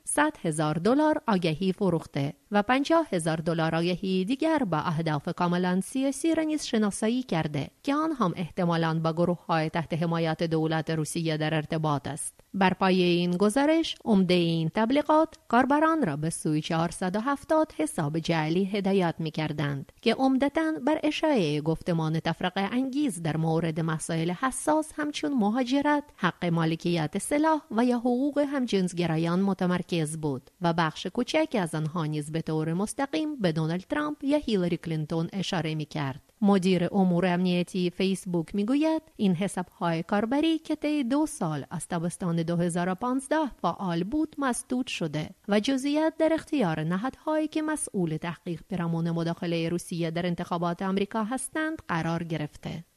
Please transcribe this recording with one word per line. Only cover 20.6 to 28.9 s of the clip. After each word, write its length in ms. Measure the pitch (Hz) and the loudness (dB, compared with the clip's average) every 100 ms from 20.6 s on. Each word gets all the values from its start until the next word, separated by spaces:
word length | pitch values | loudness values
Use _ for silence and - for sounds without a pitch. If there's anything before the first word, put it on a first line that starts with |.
| 320 311 262 | -2 0 0
بر 140 | 311 | 0
اشاعه 580 | 302 - 311 262 151 147 | 0 0 2 2 2 0
گفتمان 600 | 156 160 - 165 156 160 | 0 -2 -2 0 0 -2
تفرقه 400 | 165 165 185 196 | -2 -2 -2 -2
انگیز 640 | 196 247 262 262 294 170 | -2 -2 -2 0 -2 -2
در 140 | 160 160 | -2 0
مورد 440 | 160 160 165 156 | 0 2 0 0
مسائل 500 | 160 160 - 165 170 | -2 -2 -2 -2 -2
حساس 600 | 180 262 - - 311 302 - | -2 -4 -2 0 0 0 -4
همچون 420 | 294 - 302 269 | -6 -4 -2 2
مهاجرت، 640 | 202 240 247 277 294 294 285 - | 2 2 0 2 2 2 -2 -4
حق 280 | 175 - | -2 0
مالکیت 720 | 175 165 160 160 175 170 151 196 | 0 2 2 0 0 0 -2 -4
سلاح 420 | - 294 320 311 - | -2 0 2 0 0
و 140 | 220 | 0
یا 140 | 247 240 | 2 2
حقوق 400 | 247 247 285 277 | 0 0 0 0
همجنسگرایان 1040 | 285 285 247 196 180 | 0 -2 0 0 0